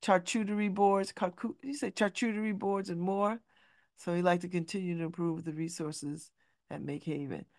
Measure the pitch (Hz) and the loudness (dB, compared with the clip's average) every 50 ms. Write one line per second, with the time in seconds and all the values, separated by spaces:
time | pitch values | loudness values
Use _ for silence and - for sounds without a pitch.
0 | - - 190 185 269 - - 226 214 196 208 208 208 208 185 202 202 196 196 196 | 4 6 6 6 6 2 0 0 0 0 0 0 2 0 4 6 6 6 6 4
1 | 196 196 - - 202 175 175 - - 226 - _ - 269 285 285 262 196 - - | 2 0 -4 -2 -2 -2 -2 -2 -6 -6 -6 _ -8 -8 -6 -4 -4 -4 0 2
2 | 220 196 185 - 247 226 214 208 220 214 208 202 202 196 196 196 190 196 175 170 | 2 2 2 0 0 0 0 0 0 -2 -2 -2 0 0 0 0 -2 -4 -4 -2
3 | 175 190 196 196 202 208 226 233 _ _ _ _ _ _ _ _ _ _ _ _ | 0 0 2 2 2 2 0 -2 _ _ _ _ _ _ _ _ _ _ _ _
4 | - 180 170 175 175 180 175 175 180 180 180 175 165 - - 202 185 175 175 165 | -4 -2 0 2 4 4 4 4 2 -2 -2 -2 -2 -2 -4 -4 -2 -2 -2 -2
5 | 165 160 170 - 175 170 160 165 165 160 151 156 165 170 175 - 160 151 160 - | -2 -4 -2 0 0 0 0 -2 -4 -6 -4 -4 -4 -4 -4 -4 -6 -6 -4 -6
6 | - 143 147 160 - - _ _ _ _ _ _ _ - 143 147 139 139 143 151 | -6 -6 -8 -8 -10 -18 _ _ _ _ _ _ _ -12 -10 -8 -6 -6 -6 -6
7 | - 170 151 143 143 135 87 76 - _ _ | -4 -4 -4 -4 -4 -6 -6 -8 -10 _ _